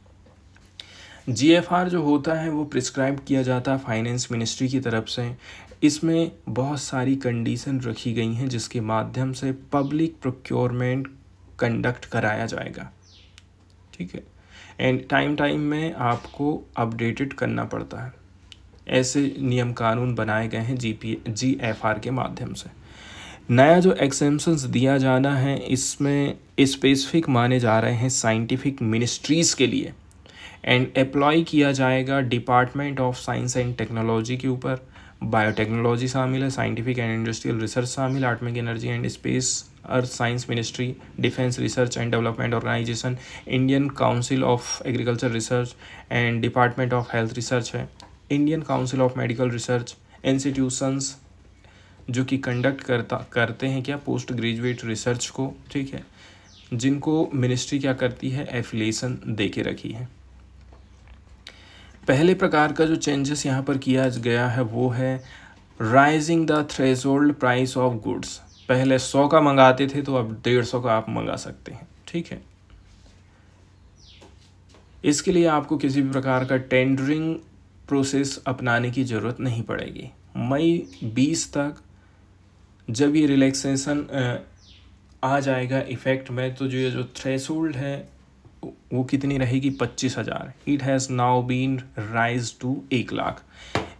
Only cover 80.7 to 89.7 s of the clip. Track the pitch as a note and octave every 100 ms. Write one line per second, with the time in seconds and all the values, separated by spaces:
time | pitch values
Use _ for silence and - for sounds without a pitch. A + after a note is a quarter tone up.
80.7 | E3+ - - A#2 A#2 C#3+ D#3+ - D3 C#3+
81.7 | D3 - - _ _ - _ _ _ _
82.7 | - - A2 D3 D#3 D3 C#3 C3+ C3+ C#3
83.7 | C3+ D3 D3 D3 C#3 B2 C#3 - - -
84.7 | - - - _ - C3 C#3+ C3+ C3 B2
85.7 | C3+ - A#2+ C3 C3 C3 B2 C3 B2+ C3+
86.7 | C3 C3 B2 B2 - C3+ C3+ C3+ D#3 D#3+
87.7 | C3 C#3 C#3 - - _ _ - - -
88.7 | - - A#2+ B2+ C3+ C#3 C#3 B2 C3+ C#3